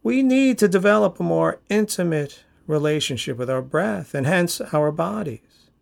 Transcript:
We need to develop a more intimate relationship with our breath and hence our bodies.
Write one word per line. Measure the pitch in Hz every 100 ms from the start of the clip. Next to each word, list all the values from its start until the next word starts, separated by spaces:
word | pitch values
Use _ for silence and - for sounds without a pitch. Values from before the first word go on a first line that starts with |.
We | 226 254
need | 262 262 269 240
to | 208
develop | 185 196 214 202 -
a |
more | 170 165 165 - _
intimate | 208 208 - 175 156 143 - _ _ -
relationship | 151 151 151 - 127 - 120
with | 127
our | 131
breath | 131 151 208 202 151
and | 143 139
hence | 180 175 -
our | - 151 151
bodies. | 151 170 214 170 110 _ _ _ _